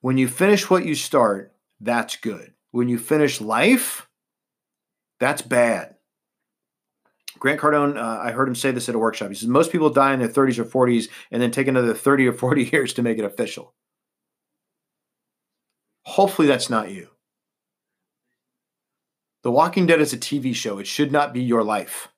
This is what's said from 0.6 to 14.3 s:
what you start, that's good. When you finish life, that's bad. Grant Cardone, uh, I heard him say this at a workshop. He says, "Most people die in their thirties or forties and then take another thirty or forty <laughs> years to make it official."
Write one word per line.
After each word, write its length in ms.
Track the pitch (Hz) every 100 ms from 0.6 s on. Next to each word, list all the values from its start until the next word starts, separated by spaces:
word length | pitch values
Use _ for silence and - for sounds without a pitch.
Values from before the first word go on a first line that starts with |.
| 202
what 160 | 185 170
you 80 |
start, 580 | 143 - 147 113 98 92 _ _ _
that's 340 | 110 120 113
good. 380 | - 110 92 - _ _
When 180 | 120 123
you 80 | 120
finish 440 | - 156 147 -
life, 680 | 107 110 175 254 - - - _ _ _ _ _ _ _ _ _ _ _
that's 240 | 123 147
bad. 540 | 120 123 120 101 76 _ _ _ _ _ _ _ _ _ _ _ _ _ - -
Grant 200 | 131 147
Cardone, 360 | 147 147 143 143
uh, 240 | 113 113
I 80 | 113
heard 160 | 113 131
him 80 |
say 160 | 123 135
this 180 | 123 117
at 60 |
a 60 | 117
workshop. 300 | 110 110 101
He 40 |
says, 140 | 101 113
"Most 240 | 131 165
people 180 | 175 156
die 220 | 139 135
in 80 | 135
their 80 | 117
thirties 320 | - 135 120
or 40 |
forties 440 | 113 131 123 120 110 - -
and 100 | 117
then 80 | 120
take 160 | 117 135
another 260 | 131 120
thirty 320 | 107 - 143
or 80 | 127
forty 300 | 120 127 143
<laughs> 80 | 123
years 220 | 156 127
to 80 | -
make 160 | 120 113
it 60 |
official." 500 | 101 - 113 - - _ _ _ _ _ _